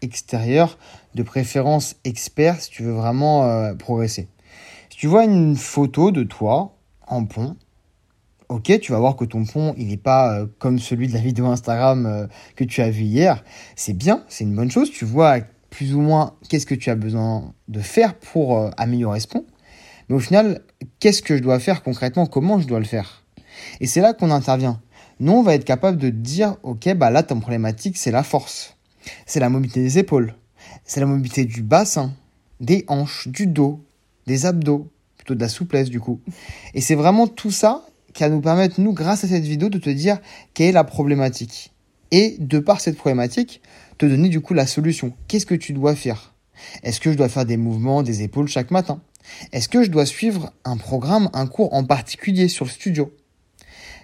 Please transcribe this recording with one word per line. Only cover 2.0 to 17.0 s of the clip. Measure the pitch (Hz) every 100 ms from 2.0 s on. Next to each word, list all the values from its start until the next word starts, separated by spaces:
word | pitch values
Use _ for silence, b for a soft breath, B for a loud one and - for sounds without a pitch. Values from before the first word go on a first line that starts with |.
expert, | 131 117 - - 160 170
si | -
tu | -
veux | 117
vraiment, | 113 113 127 147 147 127
euh, | 113 107
progresser. | 92 - 117 110 - 90 _ B B B B B
Si | -
tu | 151
vois | 202
une | 226 190 156 135
photo | - 143 143 143 185
de | 170
toi | 117 - 107 135 196 _ _ _ -
en | 123
pont, | 107 - 127 185 _ _ _ _ _ _ _ _ -
ok, | 117 110 220
tu | -
vas | 113
voir | 127 135
que |
ton | 120 113 107
pont, | 151 156 -
il | 107
est | 101
pas, | 135 131 127 104
euh, | 104 -
comme | 131 127
celui | 120 120 123
de |
la | 117
vidéo | 127 120 123
Instagram, | 123 117 117 131 131 117
euh, | 104 101 B B -
que | 123
tu | -
as | 113
vu | 107
hier. | 110 120 180 120 B B B -
C'est | -
bien, | 92 147 247 -
c'est | -
une | 107 104
bonne | 123
chose. | 233 294
Tu | - 110
vois | 131 160 127 107 _ _
plus | - 139 143
ou |
moins | 151 156 151 - -
qu'est-ce | 156 -
que | 127
tu | 127
as |
besoin | 113